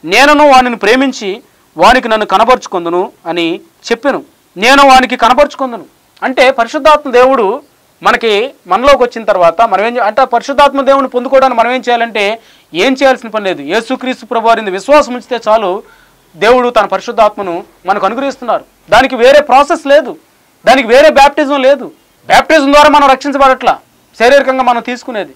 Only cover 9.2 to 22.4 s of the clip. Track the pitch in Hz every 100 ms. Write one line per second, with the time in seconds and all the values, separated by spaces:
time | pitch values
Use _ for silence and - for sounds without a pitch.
9.2 | 220 190 170 160 226 185 220 240 233 -
10.2 | 262 240 233 277 285 269 262 277 262 247
11.2 | 247 269 262 240 233 254 247 240 233 220
12.2 | 202 226 _ _ _ 160 226 262 269 240
13.2 | 226 214 196 156 143 202 226 262 247 254
14.2 | 220 233 226 226 214 185 190 294 277 247
15.2 | - 240 220 220 202 190 - _ _ _
16.2 | _ 160 202 254 240 233 196 190 214 220
17.2 | 214 214 190 170 190 _ 175 202 190 233
18.2 | 277 - 240 175 - _ _ 214 262 254
19.2 | 247 294 294 254 285 339 277 285 254 165
20.2 | _ _ _ _ 196 262 226 247 302 262
21.2 | 285 285 285 285 254 277 196 _ _ _
22.2 | - 208